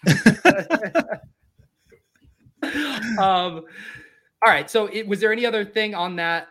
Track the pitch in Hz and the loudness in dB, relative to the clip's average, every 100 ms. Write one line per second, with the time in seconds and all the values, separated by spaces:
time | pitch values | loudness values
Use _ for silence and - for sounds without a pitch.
0 | - 147 - 196 349 302 - 330 330 339 | 0 4 4 6 4 4 0 -4 -2 -2
1 | - - - _ _ _ _ _ _ _ | -2 -8 -12 _ _ _ _ _ _ _
2 | _ _ _ _ _ _ 294 285 294 247 | _ _ _ _ _ _ -8 -6 -6 -6
3 | 220 214 190 185 180 165 165 - - - | -6 0 2 2 0 -8 -14 -18 -18 -20
4 | - _ _ _ 226 156 - 226 208 220 | -20 _ _ _ 4 4 2 -2 -2 -4
5 | 208 202 214 226 240 220 208 220 214 196 | -4 0 0 0 0 -2 -4 -2 -2 -4
6 | 180 175 170 165 - | -6 -4 -2 -2 -6